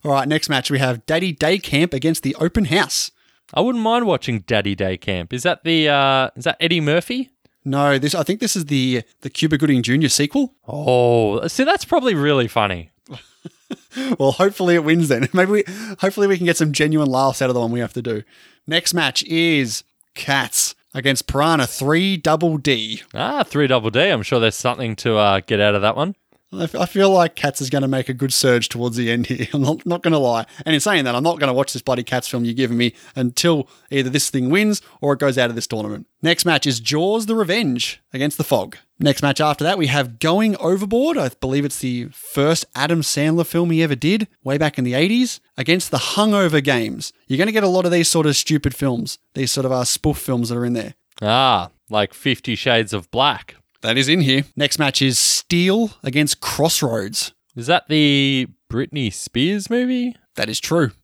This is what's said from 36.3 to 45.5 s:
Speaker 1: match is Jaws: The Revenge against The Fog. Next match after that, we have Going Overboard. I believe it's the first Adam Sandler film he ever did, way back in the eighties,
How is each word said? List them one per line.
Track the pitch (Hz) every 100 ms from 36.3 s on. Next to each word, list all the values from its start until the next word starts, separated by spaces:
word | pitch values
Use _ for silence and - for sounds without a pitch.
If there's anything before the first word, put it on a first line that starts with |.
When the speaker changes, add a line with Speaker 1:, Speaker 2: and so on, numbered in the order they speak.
| 170 180
Speaker 1:
match | 151 147
is | 117
Jaws: | 113 147 180 226 214
The | 226
Revenge | 180 208 185 123 - - _
against | 131 147 -
The |
Fog. | 151 123 95 - _ _
Next | 165 -
match | 143 139
after | 151 143
that, | 151 190
we | 147
have | 143 123 113
Going | 160 185 220 190
Overboard. | 170 190 196 226 302 277
I | 135
believe | - 131 139 143
it's | -
the | 131 123 120
first | - - - 143 165 - -
Adam | 147 165
Sandler | 139 - 151 165 165
film | 170 170
he | 160
ever | 165 135
did, | 143 214 214 _
way | 131 143
back | 151 139
in |
the | 123
eighties, | 127 180 233 247 - _